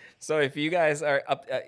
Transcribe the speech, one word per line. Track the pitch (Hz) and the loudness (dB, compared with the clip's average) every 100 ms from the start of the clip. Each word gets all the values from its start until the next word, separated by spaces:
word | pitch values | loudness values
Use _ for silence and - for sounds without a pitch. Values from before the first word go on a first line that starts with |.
| - _ | -20 _
So | - 156 | -4 0
if | 139 147 | 0 0
you | 156 | 0
guys | 175 156 147 | 2 2 2
are | 156 139 - | 0 0 0
up, | 139 - | -4 -4
uh, | 131 | -8